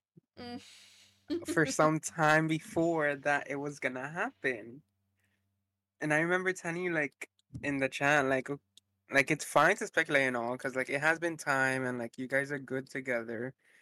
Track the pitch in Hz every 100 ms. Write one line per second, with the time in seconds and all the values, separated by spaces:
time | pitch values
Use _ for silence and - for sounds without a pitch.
0 | _ - _ - 240 247 - - - -
1 | - _ _ 339 - 170 147 - 156 156
2 | - - 151 156 160 156 - - 165 165
3 | 147 143 143 143 - 143 143 143 131 127
4 | 139 165 233 - 139 120 113 135 _ _
5 | _ _ _ _ _ _ _ _ _ _
6 | 147 151 165 180 185 185 170 170 180 165
7 | 143 - - _ _ - 143 139 135 -
8 | 143 151 135 135 127 143 _ _ _ _
9 | _ 135 135 151 - 147 156 214 214 -
10 | 160 143 135 123 117 127 139 127 131 139
11 | 151 160 170 160 151 135 131 131 127 123
12 | 117 - 127 135 139 143 127 131 131 139
13 | 131 120 113 113 127 - _ _